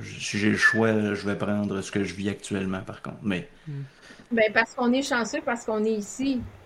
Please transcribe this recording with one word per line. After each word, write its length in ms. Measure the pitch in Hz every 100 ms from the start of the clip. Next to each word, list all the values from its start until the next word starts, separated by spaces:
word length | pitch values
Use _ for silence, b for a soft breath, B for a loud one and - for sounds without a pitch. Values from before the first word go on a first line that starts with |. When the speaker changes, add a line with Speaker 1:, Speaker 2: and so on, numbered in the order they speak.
Speaker 1:
Je, 160 | 107 101
si 180 | - 104
j'ai 140 | 107
le 60 | 101
choix, 340 | - 107 113 107 104 101
je 100 | 98
vais 80 | 92
prendre 460 | 101 104 104 98
ce 80 | 92
que 120 | 101
je 100 | 95
vis 160 | 90 101
actuellement, 520 | 98 - 101 95 92 -
par 160 | -
contre. 160 | - 85
Mais 260 | 107 90 - - - 139 135 B B B -
Speaker 2:
Ben, 200 | 226 220
parce 220 | 220 240 -
qu'on 180 | 240
est 80 | 254
chanceux, 380 | 277 247 220 302
parce 220 | 294 233 -
qu'on 180 | 214 214
est 40 |
ici. 460 | 220 202 - 269 247 208 -